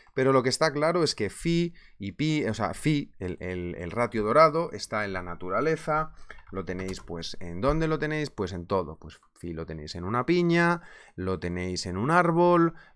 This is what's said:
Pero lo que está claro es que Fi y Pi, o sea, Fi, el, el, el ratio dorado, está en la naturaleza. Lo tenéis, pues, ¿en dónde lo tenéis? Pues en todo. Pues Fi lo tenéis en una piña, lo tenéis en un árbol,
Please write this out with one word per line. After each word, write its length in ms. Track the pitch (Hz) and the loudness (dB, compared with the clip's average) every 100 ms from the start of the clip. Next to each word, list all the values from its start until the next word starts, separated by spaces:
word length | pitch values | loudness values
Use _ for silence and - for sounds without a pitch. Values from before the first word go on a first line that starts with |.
| - | -8
Pero 200 | - 131 | 0 4
lo 100 | 135 | 6
que 60 | 127 | 4
está 240 | - 160 | 2 0
claro 280 | 143 156 175 | 2 2 2
es 140 | 151 - | 2 0
que 140 | 101 | -4
Fi 440 | - 170 170 175 - - - | -2 0 2 2 -4 -20 -10
y 140 | 101 | -8
Pi, 320 | - 156 151 | -2 0 2
o 100 | 107 | 0
sea, 200 | 104 95 | 0 -2
Fi, 400 | - - 143 - - | 0 2 2 -2 -8
el, 180 | 90 - | -8 -6
el, 360 | 90 90 87 - | -6 -6 -6 -6
el 160 | 87 | -6
ratio 300 | 101 120 110 | -2 0 0
dorado, 460 | 104 139 160 156 165 | 4 6 6 4 -4
está 320 | 104 - 107 101 | -6 -6 -4 -4
en 80 | |
la 80 | 92 | -4
naturaleza. 920 | 90 82 90 101 151 156 - 151 156 - - - - | -6 -8 -4 0 0 -2 0 -2 -2 -8 -16 -16 -10
Lo 140 | 95 87 | -8 -6
tenéis, 340 | 90 92 92 | -6 -6 -8
pues, 380 | - 85 82 - | -10 -10 -8 -8
¿en 220 | 87 87 | -8 -2
dónde 260 | 127 156 160 | 0 2 0
lo 120 | 156 | -2
tenéis? 300 | 151 151 143 | -2 -4 -4
Pues 200 | - 92 | -4 -6
en 140 | 90 85 | -6 -2
todo. 320 | 95 78 80 | -2 -2 -8
Pues 240 | 80 - _ - | -16 -20 _ -14
Fi 180 | 87 | -10
lo 120 | 80 80 | -8 -8
tenéis 300 | 80 78 85 | -10 -10 -8
en 80 | |
una 220 | 90 120 127 | -4 -2 2
piña, 560 | 175 175 170 170 175 - - - - | 2 4 4 4 2 -4 -20 -16 -6
lo 240 | 92 90 | -2 -2
tenéis 460 | 87 87 90 90 92 | -2 -2 -2 -4 -4
en 100 | 92 | -2
un 160 | 131 | 2
árbol, 640 | 175 170 165 175 175 165 165 - | 4 4 4 6 6 4 0 -18